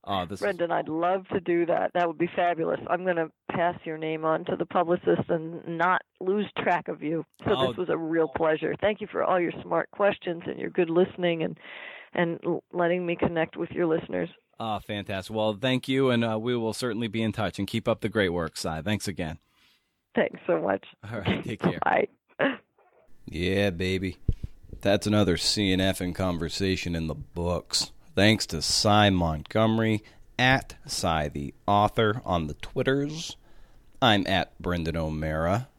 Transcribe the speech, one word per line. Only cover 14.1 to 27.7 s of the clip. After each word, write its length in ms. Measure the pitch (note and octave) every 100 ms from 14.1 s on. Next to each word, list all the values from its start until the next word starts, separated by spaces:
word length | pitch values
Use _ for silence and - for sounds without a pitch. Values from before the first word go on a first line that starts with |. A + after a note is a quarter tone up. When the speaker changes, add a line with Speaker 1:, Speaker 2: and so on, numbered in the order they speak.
| - F3 - _ -
Speaker 1:
Oh, 180 | A2+ G2+
fantastic. 580 | - G#2 G2 G2 -
Well, 220 | A2 G#2+ G2+
thank 280 | B2+ B2+ -
you, 240 | C3 C3+
and, 120 | A#2+
uh, 140 | A#2 A2
we 180 | A#2
will 180 | B2 A2
certainly 340 | G#2+ B2+ G#2+ A#2
be 160 | A2+
in 80 | A2+
touch. 260 | G#2 G2 -
And 100 | G2
keep 200 | A2+ -
up 140 | A2
the 60 | A2
great 200 | A2 F#2+
work, 280 | F2 D#2+ -
Cy. 260 | F#2 D#2+
Thanks 240 | D#2+ G#2 -
again. 320 | E2 D#2+ - _ _ _ _ _ _ _
Speaker 2:
Thanks 260 | - - -
so 160 | - E3
much. 240 | F3 G3 - _ G#2+
Speaker 1:
All 60 | A2
right, 220 | - F3+
take 180 | - A2
care. 180 | F3+ -
Speaker 2:
<laughs> 20 |
Bye. 260 | - - - _ _ - C#4 C4 _ _ _ _ _ -
Speaker 1:
Yeah, 440 | - D#2+ F2+ F#2+ G2+
baby. 460 | E2+ F#2 F#2 F#2+ - - - - - - -
That's 260 | G2+ G#2 G#2
another 300 | G#2 F#2 E2
C 340 | - - G2+
N 80 | F#2
F 200 | F#2+ F#2
in 120 | F2+
conversation 840 | E2+ F#2 F2 E2 - G2 F#2 F2+
in 120 | E2+ D#2+
the 80 |
books. 760 | D2+ - F2 E2+ F2 -